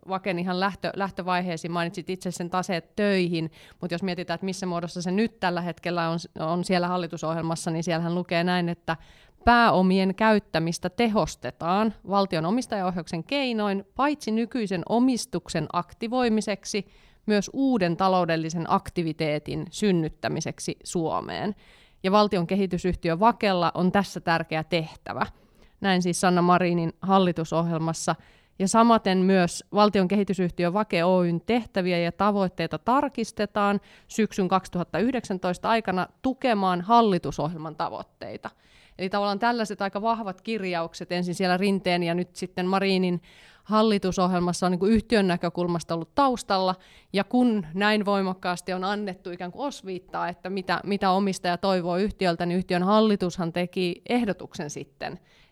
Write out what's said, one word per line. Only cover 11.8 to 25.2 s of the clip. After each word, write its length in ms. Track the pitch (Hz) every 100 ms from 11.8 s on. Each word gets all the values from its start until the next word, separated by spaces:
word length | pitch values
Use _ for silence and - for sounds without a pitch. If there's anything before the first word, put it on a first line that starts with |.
| 220 - -
valtion 360 | 202 196 165 165
omistajaohjauksen 800 | 240 - 214 180 180 156 170
keinoin, 600 | 165 285 262 220 208 196 190 -
paitsi 360 | 277 294 -
nykyisen 520 | 220 233 254 202 185 -
omistuksen 800 | 226 262 240 - 175 - 165 151
aktivoimiseksi – 1120 | 175 170 - 233 254 240 220 214 196 - 208 - - _ _ -
myös 220 | 208 190
uuden 440 | - 269 247 175 165
taloudellisen 720 | 190 185 165 165 160 165 165
aktiviteetin 920 | 190 - - 160 156 160 151 - 156 151
synnyttämiseksi 1080 | - 208 175 156 - 113 151 151 - - -
Suomeen. 720 | - 180 160 87 - 87 160 208 - - _ _
Ja 80 | 190
valtion 360 | 208 208 196 170
kehitysyhtiö 720 | 190 190 175 185 175 170 165
Vakella 520 | 220 233 208 180 170 -
on 160 | 180
tässä 280 | 202 185 175
tärkeä 440 | 175 165 160 160
tehtävä. 600 | 156 170 160 - - 107